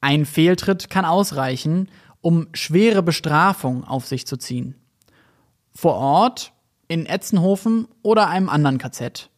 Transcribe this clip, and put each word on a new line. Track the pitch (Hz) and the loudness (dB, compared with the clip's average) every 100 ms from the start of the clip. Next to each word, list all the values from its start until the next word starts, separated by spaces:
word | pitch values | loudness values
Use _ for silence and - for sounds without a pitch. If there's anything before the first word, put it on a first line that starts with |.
Ein | 139 147 | 0 0
Fehltritt | 147 - 165 180 - 185 - | 0 2 4 4 0 -2 -2
kann | 190 | -2
ausreichen, | 175 175 196 143 131 127 151 170 190 - _ _ | 0 0 0 -2 -4 -4 -2 -2 -4 -10 _ _
um | 170 165 156 | 0 0 0
schwere | - - 156 220 196 | -8 0 2 4 4
Bestrafung | 175 160 165 147 180 190 135 127 | 2 -2 0 2 2 2 -4 -6
auf | - 131 127 | -6 -8 -6
sich | 131 - | -8 -8
zu | 131 | -10
ziehen. | - 123 123 135 _ _ _ _ _ _ _ _ _ | -8 -8 -8 -12 _ _ _ _ _ _ _ _ _
Vor | - 175 | -2 0
Ort, | 107 135 151 233 - - _ _ _ _ | 0 2 2 2 0 -16 _ _ _ _
in | 165 160 | -6 -4
Etzenhofen | 190 - 202 180 196 226 226 226 _ | -6 0 2 2 0 0 -2 -4 _
oder | 208 220 202 | 0 2 2
einem | 175 185 | 2 0
anderen | 147 147 131 | 2 2 0
K | 131 | -6
Z. | - 120 - - | -10 -10 -10 -18